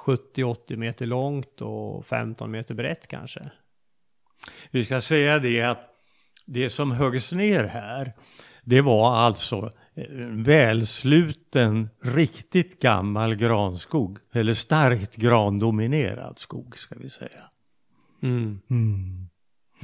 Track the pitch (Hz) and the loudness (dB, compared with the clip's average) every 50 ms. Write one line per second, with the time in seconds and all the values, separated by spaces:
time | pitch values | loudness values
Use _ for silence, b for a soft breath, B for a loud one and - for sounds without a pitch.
0 | - - 131 120 - _ - 135 131 123 117 - _ - - 110 113 117 117 - | -2 -2 -2 -2 -4 _ -6 -4 -4 -4 -4 -6 _ -12 -8 -8 -6 -8 -6 -6
1 | 123 117 123 127 135 143 143 139 127 - _ - 117 110 107 107 107 104 101 - | -6 -4 -4 -4 -4 -4 -6 -8 -8 -10 _ -12 -12 -10 -10 -10 -10 -10 -10 -12
2 | - - 117 117 113 113 110 - 110 110 110 110 113 - 120 110 123 143 165 - | -8 -6 -6 -4 -4 -6 -8 -10 -10 -10 -8 -10 -10 -10 -8 -8 -6 -6 -8 -10
3 | - - - - - 127 - - - 139 - _ _ _ _ _ _ _ _ _ | -12 -16 -16 -14 -14 -16 -16 -16 -18 -18 -20 _ _ _ _ _ _ _ _ _
4 | _ _ _ _ _ _ B B B B B B B B - 131 113 - 135 127 | _ _ _ _ _ _ B B B B B B B B -4 -4 -2 -2 -4 -4
5 | - - 160 151 143 147 151 151 131 120 117 117 117 120 117 - - - _ _ | -2 0 0 2 2 2 2 2 2 0 0 0 0 -2 -2 -4 -8 -18 _ _
6 | _ _ _ _ _ _ _ - _ - 131 123 127 120 - - 147 139 120 120 | _ _ _ _ _ _ _ -20 _ -8 -6 -4 -4 -4 -4 -4 -4 -2 0 0
7 | 143 131 120 131 113 - 170 180 202 214 202 156 110 98 92 117 104 104 120 135 | 0 0 -2 -4 -6 -6 -4 -2 0 2 2 2 0 -2 -4 -10 -10 -10 -10 -10
8 | 135 131 - B B B B B B B B B B 117 123 135 143 139 113 107 | -10 -10 -12 B B B B B B B B B B 4 4 6 6 6 6 6
9 | 110 123 123 113 117 117 101 - - - 117 98 104 113 b b b b b 151 | 6 4 4 6 4 4 4 0 -4 -6 -6 -6 -6 -8 b b b b b -16
10 | - - 143 131 120 120 110 110 113 135 151 156 127 113 110 113 113 101 - - | -16 -14 -12 -12 -10 -8 -6 0 4 6 6 6 6 4 2 0 0 -2 -4 -2
11 | - 131 147 165 175 151 143 - _ _ - 139 120 110 107 113 110 107 - _ | 2 4 4 6 4 2 -2 -8 _ _ 2 2 4 4 2 0 -2 -4 -8 _
12 | - 123 120 156 165 - - - - _ - 180 170 - - - - 123 107 92 | -6 -2 0 2 2 0 -2 -6 -8 _ 0 0 0 0 -2 0 2 2 4 2
13 | 95 104 104 107 113 113 113 101 117 117 117 101 104 95 90 85 - - - 151 | 0 -2 -2 0 0 0 0 0 2 2 2 2 2 0 -2 -6 -8 -4 -2 -2
14 | 113 87 98 - - _ - 120 110 113 117 - - - 151 156 147 127 123 107 | -2 -4 -6 -12 -12 _ -2 0 0 0 0 -2 -2 0 2 4 4 4 4 2
15 | 95 - - 110 107 120 120 113 104 101 101 101 107 117 110 107 110 120 143 156 | -2 -6 -4 0 2 4 6 6 4 4 2 2 2 0 0 0 0 0 0 0
16 | 127 92 104 - - - - - - - - 120 123 123 120 - - - - 120 | -2 -2 -4 -8 -10 -14 -16 -18 -18 -16 -14 -14 -14 -16 -18 -20 -20 -18 -18 -16
17 | 127 131 - - 127 123 - - - - _ _ _ _ _ _ _ _ _ _ | -16 -16 -16 -16 -16 -18 -18 -20 -20 -20 _ _ _ _ _ _ _ _ _ _
18 | _ _ _ _ - 127 123 120 113 107 104 95 - - 127 120 113 110 101 98 | _ _ _ _ -4 -4 -2 -2 -4 -4 -8 -8 -6 -2 0 2 2 2 0 -2
19 | 92 92 92 90 92 90 _ _ _ _ _ _ _ _ B B | -4 -8 -10 -12 -14 -16 _ _ _ _ _ _ _ _ B B